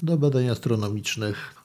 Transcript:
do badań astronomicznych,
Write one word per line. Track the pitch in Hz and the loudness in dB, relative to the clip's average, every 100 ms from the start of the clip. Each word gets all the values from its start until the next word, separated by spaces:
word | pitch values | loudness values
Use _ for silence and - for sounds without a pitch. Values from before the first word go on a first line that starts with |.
do | 160 165 | 2 2
badań | 143 131 127 | 4 4 2
astronomicznych, | 113 - 113 104 107 104 - 107 101 - - | 0 0 0 0 -4 -4 -4 -4 -4 -10 -16